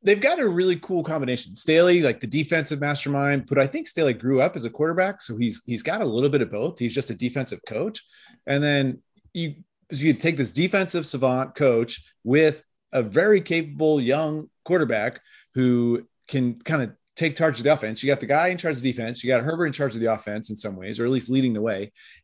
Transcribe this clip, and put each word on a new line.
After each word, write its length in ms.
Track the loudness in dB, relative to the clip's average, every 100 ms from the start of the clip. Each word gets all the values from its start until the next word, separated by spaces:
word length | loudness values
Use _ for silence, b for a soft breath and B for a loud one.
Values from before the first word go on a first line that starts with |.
They've 160 | 4 4
got 200 | 4 2
a 80 | 0
really 260 | 2 2 0
cool 280 | -2 -4
combination. 500 | -2 -4 -2 -4 -6
Staley, 480 | -8 2 6 6 6
like, 160 | 4 0
the 80 | -4
defensive 540 | -4 0 -2 -2 -4
mastermind, 680 | -4 -4 -2 0 0 0 0
but 100 | 2
I 100 | 2
think 180 | 0 -6
Staley 260 | 0 0
grew 260 | 0 0 2
up 160 | 2 0
as 80 |
a 60 | -10
quarterback, 500 | -2 -2 0 -2 -2
so 140 | -10 -4
he's, 260 | -2 -4
he's 200 | -8 -6
got 180 | -4 -2
a 20 |
little 240 | -2 2 2
bit 140 | 2
of 80 | -2
both. 300 | -4 -6 -4
He's 120 | -4
just 180 | -4 -6
a 40 |
defensive 460 | -6 -6 -4 -8 -10 -8
coach. 360 | -6 -6 -8 -18 b b b
And 160 | -4 0
then 360 | 2 2 0 -4 _ _ _
you, 220 | -8 -6 -8 -20 _ _
you 200 | -2 0
take 220 | 2 0 0
this 140 | -2
defensive 560 | 0 0 0 0 -2 -4
savant 480 | 0 2 2 -2
coach 480 | 2 2 4 0 -6 b _
with 400 | 2 4 4 2 _ _ _
a 80 | -2
very 360 | 0 2 4 4
capable 600 | 4 -2 -2 0 2 2
young 500 | 2 0 0 -4 -10 _
quarterback 560 | -2 0 2 0 -2 -6 b b b
who 540 | 0 4 4 2 0 -2 _ -6
can 320 | -2 -2 -2
kinda 380 | -4 -2 -2 -8 _
take 220 | -4 -4 2
charge 220 | 0 2
of 60 |
the 80 | 2
offense. 300 | 2 0 -4
You 60 | 0
got 100 | 0
the 60 | 2
guy 220 | 2 2
in 100 | -2
charge 200 | -4 -4
of 40 |
defense. 400 | -4 -4 -6 -6
You 60 | 0
got 160 | 0
Herbert 220 | 0 -2 -2
in 60 |
charge 220 | -2 -4
of 60 | -2
the 120 | -2
offense 380 | -2 -4 -8 -8
in 60 | -10
some 180 | -10
ways, 240 | -10 -10 -4
or 60 |
at 80 | -2
least 180 | -2 0
leading 220 | 0 0
the 80 | 0
way. 300 | -2 -4 -8 _ B B